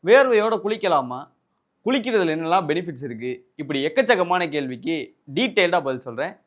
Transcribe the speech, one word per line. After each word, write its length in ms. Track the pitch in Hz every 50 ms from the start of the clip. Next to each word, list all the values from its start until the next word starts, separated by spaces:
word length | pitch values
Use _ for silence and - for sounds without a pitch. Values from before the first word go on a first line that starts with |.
| _
வேர்வையோட 500 | 165 220 262 277 262 240 214 208 226 226 202 -
குளிக்கலாமா? 560 | 202 220 220 - 190 170 147 131 127 123 127 143 _ _ _ _ _ _ _ _ _ _ _ _
குளிக்கிறதுல 500 | 214 262 277 220 240 233 214 185 165 156
என்னெல்லாம் 340 | 160 165 160 170 190 185 147
பெனிஃபிட்ஸ் 320 | 156 170 180 165 151 123 135
இருக்கு? 500 | 139 117 110 117 123 123 - _ _ _
இப்படி 300 | _ 143 - - 139 135
எக்கச்சக்கமான 640 | 156 156 - 269 208 247 190 185 175 180 180 180 165
கேள்விக்கு 680 | 143 151 139 131 127 117 - 156 165 156 131 - _ _ _ - 135
டீட்டெயில்டா 460 | 156 240 262 180 208 185 175 170 175 143
பதில் 240 | 135 131 123 -
சொல்றேன். 300 | 131 117 117 143 175 214 _ _